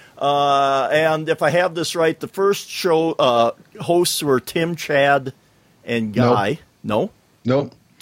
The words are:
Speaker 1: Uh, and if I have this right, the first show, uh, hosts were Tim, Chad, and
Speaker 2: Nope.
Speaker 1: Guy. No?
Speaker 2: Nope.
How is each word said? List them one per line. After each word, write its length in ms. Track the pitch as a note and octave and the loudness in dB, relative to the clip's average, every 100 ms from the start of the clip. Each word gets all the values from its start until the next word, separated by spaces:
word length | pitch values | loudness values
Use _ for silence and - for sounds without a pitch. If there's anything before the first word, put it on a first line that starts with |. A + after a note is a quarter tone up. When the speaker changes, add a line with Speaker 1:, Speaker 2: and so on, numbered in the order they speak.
| - - | -20 -6
Speaker 1:
Uh, 720 | C#3+ C#3+ C#3+ C#3 C#3 C3+ C3 | -2 0 2 2 2 0 0
and 360 | D3+ D#3+ D#3 D#3 | 0 0 -2 -4
if 140 | D#3 | -2
I 80 | D3+ | 0
have 240 | F3 F3+ | 0 0
this 200 | E3 D#3 | -2 -4
right, 240 | F3 E3 D#3+ | 0 -2 -2
the 80 | C#3+ | -8
first 400 | - G3 G3+ - | -2 0 0 -6
show, 440 | - F3+ D#3+ E3 | -4 0 2 0
uh, 400 | - C#3 A#2 A#2 - - - | 0 2 4 2 -2 -14 -10
hosts 400 | E3+ F3 F3 - | 0 0 0 -2
were 180 | D3 B2+ | 0 0
Tim, 340 | - E3+ E3 | 0 -4 -4
Chad, 580 | E3 - D3 C#3+ C#3+ C3 - _ _ _ _ | -4 -2 2 4 2 0 -14 _ _ _ _
and 300 | - A#2 A2 | -6 -4 -2
Speaker 2:
Nope. 200 | G#2+ A#2+ | 2 2
Speaker 1:
Guy. 240 | A2 G2+ D#3 - _ | 2 0 -4 -10 _
No? 280 | G#2+ A2 F#3+ _ _ _ | -4 -2 -4 _ _ _
Speaker 2:
Nope. 280 | A#2 C3+ B2 - _ - | -2 -2 -2 -12 _ -8